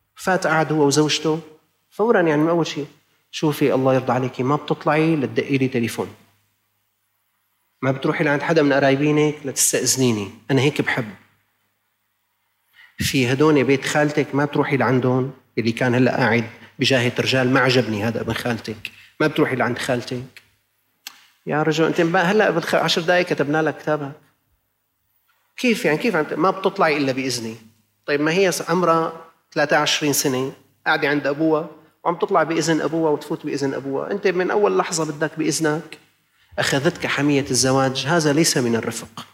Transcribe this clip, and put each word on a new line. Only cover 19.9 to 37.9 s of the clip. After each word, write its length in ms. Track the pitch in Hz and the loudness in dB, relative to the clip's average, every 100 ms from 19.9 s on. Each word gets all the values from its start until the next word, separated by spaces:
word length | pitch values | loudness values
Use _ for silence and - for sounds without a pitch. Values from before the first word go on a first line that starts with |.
| 123 117 127 135 - _ _ _ _ _ _ - - _ _ - | -4 -4 -10 -10 -20 _ _ _ _ _ _ -20 -20 _ _ -4
يا 160 | 147 | 0
رجل 220 | 156 151 | 0 2
أنت 160 | 156 147 | 0 2
امبارح 280 | 165 185 175 | 0 2 2
هلأ 180 | 214 196 | 2 2
قبل 160 | 165 | 0
خ-، 120 | - | 0
عشر 280 | 165 160 190 | 0 0 -2
دقايق 240 | 165 180 180 | 2 0 0
كتبنا 360 | 151 139 156 | -2 0 0
لك 160 | 156 139 | -2 -4
كتابك. 340 | - 151 139 151 _ _ _ _ _ _ _ _ _ _ _ _ _ - | -4 -4 -4 -12 _ _ _ _ _ _ _ _ _ _ _ _ _ -4
كيف 280 | 254 220 | 0 0
يعني؟ 140 | 165 156 | 0 0
كيف 180 | 240 175 | 0 0
عم 80 | |
ت-، 100 | 151 | -2
"ما 160 | 160 185 | 0 0
بتطلعي 460 | 185 196 - 165 147 | 0 -4 0 0 2
إلا 160 | 135 | 0
بإذني"؟ 440 | 127 131 120 113 113 - _ _ _ - | -2 -4 -6 -8 -12 -18 _ _ _ -4
طيب 140 | 143 | 0
ما 120 | 151 | 2
هي 200 | 175 190 | 2 2
س-، 180 | 165 - | 0 -2
عمرها 420 | 175 170 165 165 - - _ _ | 0 2 2 0 -6 -18 _ _
ثلاثة 240 | 156 147 156 | -2 2 2
وعشرين 340 | 147 - 151 | 2 0 0
سنة 400 | 139 147 127 135 - _ _ - | 0 0 -2 -4 -8 _ _ -2
قاعدة 220 | 156 147 | 0 0
عند 180 | 147 139 | 0 -2
أبوها 420 | 143 160 151 180 - - _ | 0 2 0 -2 -12 -20 _
وعم 100 | - | -6
تطلع 280 | 170 208 180 | -2 0 2
بإذن 380 | 156 165 156 156 | 2 0 0 0
أبوها 300 | 147 165 160 | 0 0 0
وتفوت 360 | 147 - 156 147 | 0 -4 -8 -6
بإذن 280 | 135 135 | -4 -4
أبوها، 360 | 131 135 135 147 | -4 -6 -6 -4
أنت 160 | 202 196 | -2 -2
من 240 | 180 185 | 0 0
أول 280 | 214 202 185 | 2 2 2
لحظة 340 | 175 170 156 | -2 -2 -4
بدك 260 | 147 156 160 | -2 -4 -2
بإذنك؟ 600 | 156 151 156 151 - - _ _ _ _ _ - | -2 0 0 -2 -6 -18 _ _ _ _ _ -6
أخذتك 480 | - 143 156 - 127 | -2 0 0 -2 -4
حمية 380 | - 143 143 - | -2 2 0 0
الزواج، 560 | 123 131 135 135 | 0 2 2 2